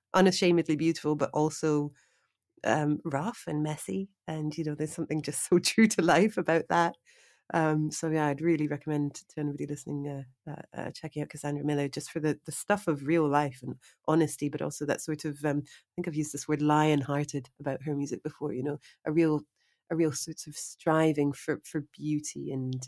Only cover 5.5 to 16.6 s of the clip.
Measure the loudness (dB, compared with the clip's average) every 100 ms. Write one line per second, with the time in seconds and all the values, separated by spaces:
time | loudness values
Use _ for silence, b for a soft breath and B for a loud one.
5.5 | 2 4 4 4 6 6 6 6 2 2
6.5 | 2 4 2 2 0 b b b b -4
7.5 | 2 2 2 0 -2 -2 2 2 2 2
8.5 | 2 0 -4 -2 0 -2 -4 -14 -6 -6
9.5 | -4 -6 -8 -6 -6 -6 -8 -12 _ -14
10.5 | -14 -12 -10 -8 -8 -10 -8 -8 -6 -6
11.5 | -2 0 0 -2 -6 -8 -4 -2 -2 -6
12.5 | -8 -2 0 0 -2 2 2 4 2 2
13.5 | -4 -12 -12 b b 0 2 2 0 -6
14.5 | -4 -6 -6 -4 -4 -2 -6 -6 -4 -2
15.5 | -2 -4 -14 _ -8 -6 -4 -4 -6 -2
16.5 | 0